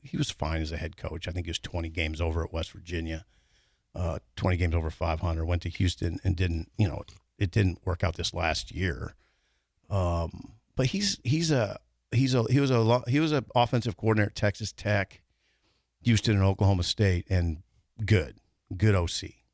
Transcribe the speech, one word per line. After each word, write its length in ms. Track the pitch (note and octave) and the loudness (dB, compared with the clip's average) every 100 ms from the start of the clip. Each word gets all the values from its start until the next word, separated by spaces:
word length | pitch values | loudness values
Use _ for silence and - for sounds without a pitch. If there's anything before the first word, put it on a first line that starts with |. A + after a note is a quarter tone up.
he 140 | C#3 - | -8 -4
was 140 | D3 | -4
fine 300 | - D2+ D#2+ | -4 -4 -4
as 100 | D#2 | -4
a 60 | D#2+ | -6
head 200 | E2+ - | -8 -8
coach. 300 | - - F2+ | -10 -8 -8
I 60 | |
think 140 | F2 E2+ | -6 -6
he 40 | |
was 80 | D#2+ | -8
twenty 300 | - - E2 | -6 -6 -6
games 320 | E2+ D#2 D#2 | -4 -4 -2
over 240 | E2 E2 | -2 -2
at 80 | E2 | -4
West 180 | E2 E2 | -6 -8
Virginia, 520 | - E2 E2+ E2 D#2+ - _ _ _ _ _ _ | -10 -8 -6 -6 -8 -12 _ _ _ _ _ _
uh, 240 | F#2+ E2+ - _ - | -6 -4 -6 _ -4
twenty 200 | F#2 F2 | 0 2
games 180 | F2 | 2
over 160 | E2+ D#2+ | 0 -2
five 300 | - E2 D#2+ | -4 -4 -2
hundred, 240 | F2 E2 E2 | -2 -2 -2
went 160 | F2 | -2
to 60 | F2 | -2
Houston 480 | - F#2 - F2 E2+ | -2 -2 0 -4 -2
and 120 | F#2+ E2+ | -2 0
didn't, 340 | F#2 E2 - - | 0 -2 -4 -2
you 100 | G2 | -2
know, 140 | - - - _ - | -2 -12 -20 _ -4
it 120 | G2+ | -2
didn't 280 | - F#2+ E2+ | 2 2 0
work 180 | - F2+ | -4 -2
out 100 | F#2 E2+ | -2 -2
this 160 | - | -6
last 360 | F2 E2 - - | -2 -2 -2 -6
year. 420 | - F#2 - - - _ _ _ _ _ _ - | -4 -4 -4 -8 -12 _ _ _ _ _ _ -4
Um, 600 | G2 F2 E2+ E2 - - - _ - | -2 0 0 -4 -8 -18 -20 _ -2
but 100 | C3 | 0
he's, 320 | F#3+ G3+ - | 0 -2 -4
he's 260 | A#2 D#3+ D#3+ | 0 0 2
a, 280 | C3+ G2+ - _ _ - | 2 0 -4 _ _ -2
he's 220 | A#2 C3 | 2 4
a, 100 | B2+ | 2
he 160 | A2+ C#3 | 4 4
was 100 | C#3 | 4
a 80 | A#2+ | 4
lo-, 260 | A2+ B2 A#2+ | 4 2 2
he 100 | C#3+ | 0
was 120 | D#3 | 2
an 120 | D3 - | 0 0
offensive 420 | B2 A#2+ B2 A#2 - | 2 2 2 -2 -2
coordinator 340 | A2 G#2+ G#2 | 2 2 2
at 60 | - | 0
Texas 360 | G#2 - G#2+ | -2 -2 -8
Tech, 500 | - G#2 G2+ F#2+ - _ _ _ _ _ _ _ _ | -6 -2 -2 -2 -10 _ _ _ _ _ _ _ _
Houston, 340 | A#2+ A2 - G2 | 2 2 4 4
and 80 | |
Oklahoma 380 | G2 F#2+ G2 F#2 | 4 4 4 4
State, 440 | - - G2+ F2 - | 0 2 2 2 2
and 320 | F2+ E2+ D#2+ - _ _ - | 2 2 -2 -10 _ _ -4
good, 340 | G#2+ G#2 D2 - _ _ - F#2 | 2 2 2 -10 _ _ -10 0
good 200 | G#2+ F#2+ | 2 4
O 100 | E2+ | 0
C. 380 | - - - _ | -4 -10 -16 _